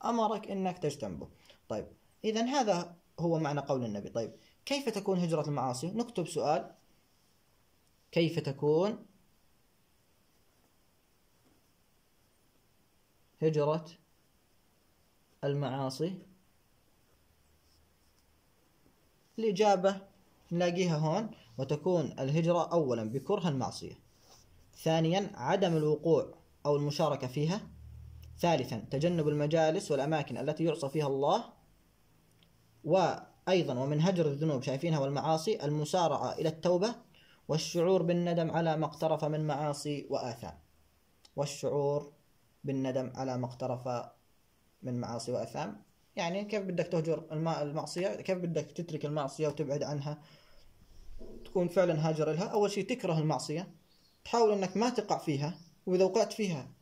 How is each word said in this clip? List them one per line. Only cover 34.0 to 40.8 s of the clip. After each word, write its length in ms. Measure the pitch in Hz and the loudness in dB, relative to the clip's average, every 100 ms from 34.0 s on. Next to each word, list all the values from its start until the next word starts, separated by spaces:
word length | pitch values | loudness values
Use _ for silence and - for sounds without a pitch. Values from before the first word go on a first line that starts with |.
هجر 240 | 170 185 156 | 2 4 2
الذنوب، 380 | 139 160 135 | 2 0 0
شايفينها، 360 | 127 135 170 160 | -2 -2 0 0
والمعاصي، 640 | 139 139 147 160 160 214 147 | 0 0 0 0 0 -2 0
المسارعة 680 | 151 156 185 165 139 123 | -2 0 2 2 2 -2
إلى 160 | - 160 | -2 -4
التوبة، 460 | 160 175 180 208 240 - - - - - | 0 2 2 2 -2 -14 -20 -20 -14 -4
والشعور 560 | 151 - 170 170 190 | -2 0 2 4 4
بالندم 480 | 170 175 175 170 165 | 4 2 2 2 2
على 260 | 160 170 156 | 2 2 2
ما 80 | 151 | 0
اقترف 400 | - 160 151 151 | 0 0 2 0
من 220 | 151 151 | 0 0
معاصي 600 | 139 151 139 147 143 - | 0 -2 -2 -4 -6 -2
وآثام. 500 | 131 123 113 92 76 _ _ | -4 -4 -8 -12 -14 _ _